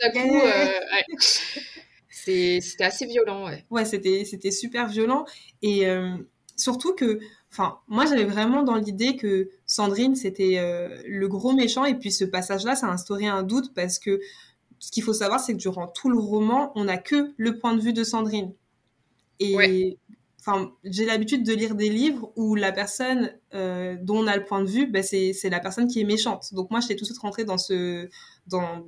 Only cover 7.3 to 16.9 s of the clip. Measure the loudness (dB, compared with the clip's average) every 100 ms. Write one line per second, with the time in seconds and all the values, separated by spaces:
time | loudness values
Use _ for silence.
7.3 | -20 _ -4 -4 -4 _ 0 2 4 2
8.3 | 2 2 4 4 2 0 0 0 0 0
9.3 | 0 0 -6 -6 0 0 2 2 2 -2
10.3 | 0 2 2 0 -2 -6 -10 -10 -4 -2
11.3 | 0 2 2 2 2 0 0 -2 -2 -2
12.3 | -2 -2 -2 -2 -2 -2 -4 -4 -2 0
13.3 | 0 0 -2 -2 -4 -4 -2 0 -2 -2
14.3 | -16 -20 _ _ _ -6 -4 -2 0 0
15.3 | 0 0 -2 -2 -4 -8 -2 2 2 2
16.3 | 2 4 2 2 -2 -2